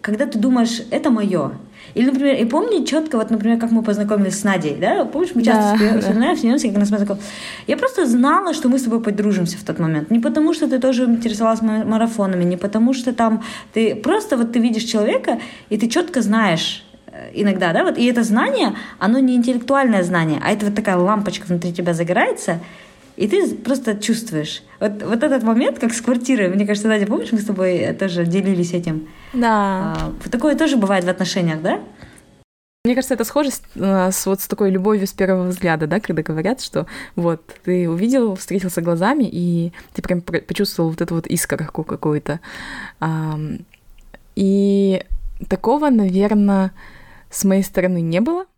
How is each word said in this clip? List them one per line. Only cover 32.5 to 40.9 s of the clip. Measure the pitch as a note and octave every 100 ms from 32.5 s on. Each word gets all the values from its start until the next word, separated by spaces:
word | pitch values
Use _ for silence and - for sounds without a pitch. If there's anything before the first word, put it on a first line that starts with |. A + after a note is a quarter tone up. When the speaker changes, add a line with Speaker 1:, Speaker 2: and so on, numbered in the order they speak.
| _ _ _
Speaker 2:
Мне | A#3
кажется, | B3 B3+
это | B3
схоже | A3+ C#4+ D4
с, | - -
э, | - F#3+ F#3+ F#3
с, | F#3
вот | - F#3+
с | -
такой | - G3+
любовью | F#3+ F#3+ G#3+ G3
с |
первого | - F#3+ F#3 F3+
взгляда, | F3+ F3 D#3+ D#3
да, | F3+
когда | - E3
говорят, | D#3 D#3+ E3+ C4
что | - - D#3+ - - -
вот | E3+ D#3+ _ -
ты | - F3+ F3
увидел, | E3 A3 C4 A3+ F#3+
встретился | - G3 F#3 E3+
глазами, | E3+ E3+ F#3+ D4 A3+
и | - F3 E3+ E3+ - -
ты | -
прям | - F3+
пр-, | E3+ E3+
почувствовал | - - G3+ - E3